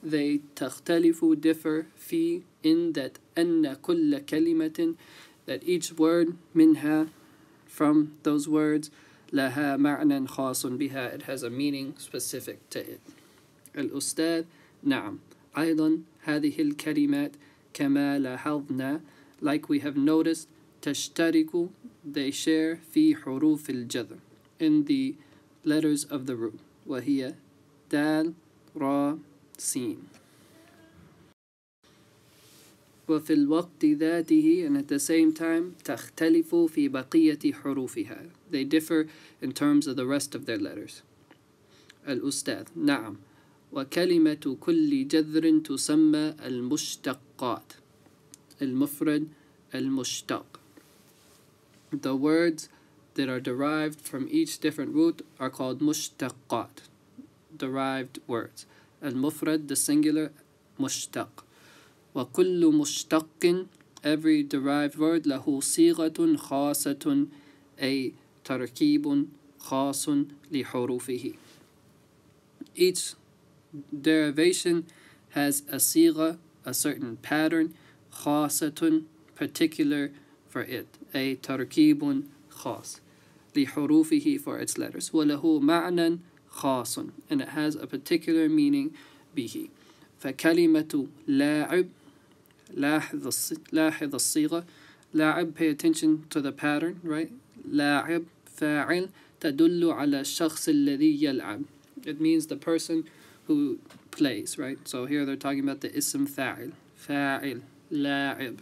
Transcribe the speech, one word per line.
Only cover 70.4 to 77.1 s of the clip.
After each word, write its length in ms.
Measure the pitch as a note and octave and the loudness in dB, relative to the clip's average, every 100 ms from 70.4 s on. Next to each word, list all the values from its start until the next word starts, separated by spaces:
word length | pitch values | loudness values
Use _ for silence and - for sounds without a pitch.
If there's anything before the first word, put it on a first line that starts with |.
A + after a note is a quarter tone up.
| - | -6
لحروفه. 840 | C3 A#2+ B2+ A#2+ B2 - B2 - - - - _ _ _ _ _ _ _ _ _ _ - - | -6 -4 -4 -2 -4 -4 -6 -6 -12 -20 -20 _ _ _ _ _ _ _ _ _ _ -20 2
Each 400 | F3+ F3+ - - _ _ _ _ _ D3+ - C#3+ | 2 2 -6 -10 _ _ _ _ _ -18 -12 -4
derivation 840 | D3 D#3+ D3+ C#3 E3+ F#3 F#3 E3+ E3 - - - _ | 2 2 2 2 2 2 0 -2 -2 -16 -20 -20 _
has 320 | - C#3+ C#3+ - | -2 0 -2 -4
a 60 | C3+ | -2
صيغة, 600 | - E3 E3 D#3 D#3+ E3+ - _ - | 0 6 4 4 -2 -2 -14 _ -8
a 80 | |
certain 440 | B2+ D3+ C#3 B2+ | -4 -4 -4 -8